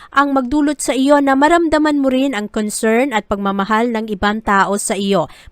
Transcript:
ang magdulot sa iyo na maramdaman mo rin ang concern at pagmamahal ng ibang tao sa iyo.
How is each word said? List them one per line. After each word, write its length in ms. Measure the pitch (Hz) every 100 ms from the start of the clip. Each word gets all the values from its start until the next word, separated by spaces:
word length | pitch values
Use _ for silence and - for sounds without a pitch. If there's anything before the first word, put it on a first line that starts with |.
| -
ang 240 | 277 285 269
magdulot 480 | 247 302 294 285
sa 80 | -
iyo 320 | 269 269 294
na 160 | 277 269
maramdaman 640 | 302 339 330 311 302 294
mo 80 | 269
rin 240 | 254 277 208
ang 160 | 208
concern 640 | 220 214 - 220 226 269 220
at 160 | -
pagmamahal 640 | 202 196 196 190 220 240 220
ng 160 | 220
ibang 320 | 196 208 220
tao 320 | 220 196 185 202
sa 240 | - 196
iyo. 320 | 196 196 147 - -